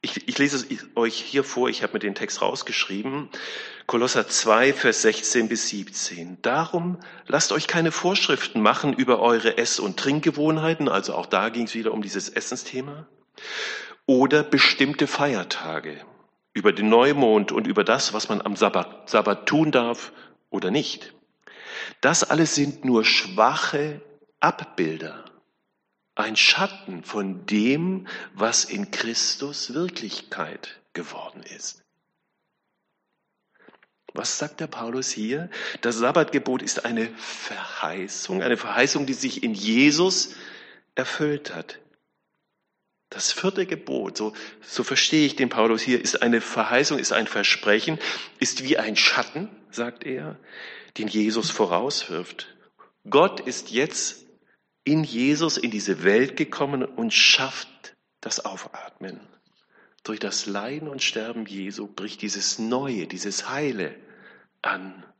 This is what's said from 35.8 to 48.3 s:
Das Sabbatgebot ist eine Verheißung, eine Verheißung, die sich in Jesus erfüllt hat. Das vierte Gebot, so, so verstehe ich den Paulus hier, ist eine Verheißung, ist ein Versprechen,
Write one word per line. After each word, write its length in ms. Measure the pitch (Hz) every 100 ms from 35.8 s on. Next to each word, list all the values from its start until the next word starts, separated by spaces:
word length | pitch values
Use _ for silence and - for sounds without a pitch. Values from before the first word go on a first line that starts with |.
Das 160 | 117 113
Sabbatgebot 640 | 120 143 151 139 - 127
ist 240 | 107 - 117
eine 220 | 113 113 -
Verheißung, 1200 | - - - 107 - - 78 90 95 - - 185
eine 140 | 147 -
Verheißung, 480 | 113 104 139 151
die 80 | 139
sich 300 | 131 131 -
in 100 | 120
Jesus 840 | 104 104 113 143 147 185 185 - - - - - - _
erfüllt 600 | - 131 - 151 147 147
hat. 260 | 87 82 - _ _ _ _ _ _ _ _ _ _ _ _ _
Das 200 | - -
vierte 360 | - 185 196 185
Gebot, 500 | 165 - 135 101 -
so, 160 | 107 107 - -
so 220 | - -
verstehe 420 | 120 135 - 156 147
ich 100 | -
den 140 | 123
Paulus 320 | 120 113 113
hier, 180 | 131 123
ist 220 | - -
eine 180 | 120 117
Verheißung, 580 | 110 - 110 120 147 -
ist 140 | -
ein 140 | - 107
Versprechen, 720 | 107 101 - 107 107 135 156 - - -